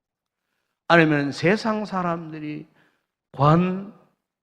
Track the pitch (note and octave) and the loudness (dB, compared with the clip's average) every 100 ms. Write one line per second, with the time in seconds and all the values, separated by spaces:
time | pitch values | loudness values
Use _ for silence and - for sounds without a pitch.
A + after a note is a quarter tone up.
0 | _ _ _ _ _ _ _ _ - E3+ | _ _ _ _ _ _ _ _ 4 6
1 | D#3 D3 C#3+ B2+ D#3+ A3 A3+ G#3+ G3+ F#3+ | 6 2 -2 -2 0 0 -2 -4 -6 -6
2 | F3 E3+ D#3+ D#3 D3+ D3+ - _ _ _ | -4 -6 -10 -12 -12 -12 -16 _ _ _
3 | _ _ _ - C#3+ E3 F3+ F#3+ G3+ - | _ _ _ 0 2 4 2 -4 -10 -18
4 | _ _ _ _ | _ _ _ _